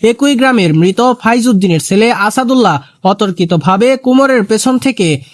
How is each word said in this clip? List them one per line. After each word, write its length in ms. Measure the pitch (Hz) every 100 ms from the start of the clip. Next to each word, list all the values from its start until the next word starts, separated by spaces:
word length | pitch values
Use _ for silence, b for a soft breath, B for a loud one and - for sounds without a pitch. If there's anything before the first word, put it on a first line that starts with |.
একই 320 | 220 233 285
গ্রামের 400 | 247 262 233 175
মৃত 260 | 156 180 190
ফাইজউদ্দিনের 800 | 247 240 220 240 240 190 190 160
ছেলে 320 | - 196 226
আসাদুল্লাহ 680 | 214 214 262 247 254 202 143 B B
অতর্কিতভাবে 920 | 185 202 202 175 175 170 165 190 247 262
কোমরের 480 | 254 262 277 254
পেছন 340 | 202 220 262 254
থেকে 420 | 269 - 170 139 B